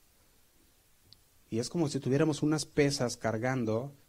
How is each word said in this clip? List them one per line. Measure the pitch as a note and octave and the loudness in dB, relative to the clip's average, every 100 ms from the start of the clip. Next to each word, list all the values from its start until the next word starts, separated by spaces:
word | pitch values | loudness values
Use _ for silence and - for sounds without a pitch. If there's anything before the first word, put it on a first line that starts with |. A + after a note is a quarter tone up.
| _ _ _ _ _ _ _ _ _ _ _ - _ _ _ | _ _ _ _ _ _ _ _ _ _ _ -20 _ _ _
y | A2+ | -4
es | A#2+ | -4
como | F3 D3 | -2 0
si | C3+ | 0
tuviéramos | C3 C#3 D#3 D3 | 0 2 2 2
unas | D3+ D#3 - | 0 0 -2
pesas | - C#3+ C#3 A#2+ - | 2 2 2 -2 -2
cargando | A2+ A2 B2+ C3 A#2 A2 C#3+ - | -2 -2 -2 0 0 0 -2 -10